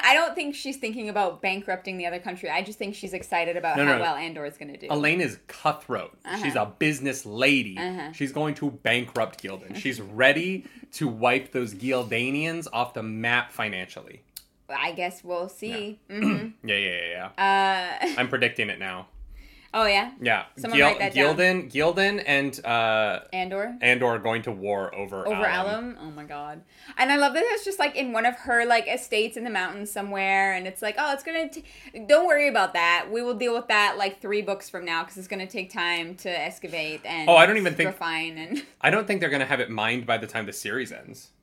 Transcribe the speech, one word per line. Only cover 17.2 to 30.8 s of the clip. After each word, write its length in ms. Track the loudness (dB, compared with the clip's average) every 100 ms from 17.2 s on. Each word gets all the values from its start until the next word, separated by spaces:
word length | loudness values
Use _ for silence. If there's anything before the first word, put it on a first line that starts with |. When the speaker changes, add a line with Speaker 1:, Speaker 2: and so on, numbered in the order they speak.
| -8 0
Speaker 2:
yeah. 600 | 2 4 4 0 -2 -4
Speaker 1:
Uh, 120 | -2
<laughs> 40 | 0
Speaker 2:
I'm 100 | 0
predicting 420 | 2 2 0 -4
it 80 | -4
now. 300 | -8 -10 -12 -18 -18 -18 -20 -20 -6
Speaker 1:
Oh, 100 | 0
yeah? 280 | 4 4 2 -2
Speaker 2:
Yeah. 240 | 0 0 -2 -8
Speaker 1:
Someone 220 | 2 6
Speaker 2:
Gil-, 100 | 6
Speaker 1:
write 100 | 6
that 140 | 0
down. 220 | 4 4 6
Speaker 2:
Gildan, 340 | 4 4 0
Gildan 520 | 0 2 4 2 0 2
and, 380 | 2 0 -4
uh, 560 | 0 2 4 4 2 0 -6
Speaker 1:
Andor? 420 | -6 -4 -4 -6 2
Speaker 2:
Andor 240 | 4 6 4
are 120 | 2
going 220 | 0 -2
to 80 | -2
war 440 | -6 -2 -2 -2
over 340 | -6 -8 -4 -2
Speaker 1:
Over 160 | 0 0
Speaker 2:
Alum. 200 | 0 -2 -4 -6
Speaker 1:
Alum? 40 | -12
Oh, 100 | -14
my 140 | -14
God. 380 | -14 -12 -12 -14 -18 -20 -8 2
And 160 | 4
I 40 | 6
love 180 | 4
that 80 | 4 2
it's 180 | 0 -2
just, 120 | 0
like, 160 | 0
in 180 | 0 -2
one 120 | 2
of 100 | 2 0
her, 280 | 0 2
like, 240 | 4 4 2
estates 480 | -4 0 0 0 -2
in 80 |
the 60 | -4
mountains 400 | -2 -2 -6 -8
somewhere, 600 | -6 -4 -2 2 4 4
and 120 | 0 -4
it's 140 | -6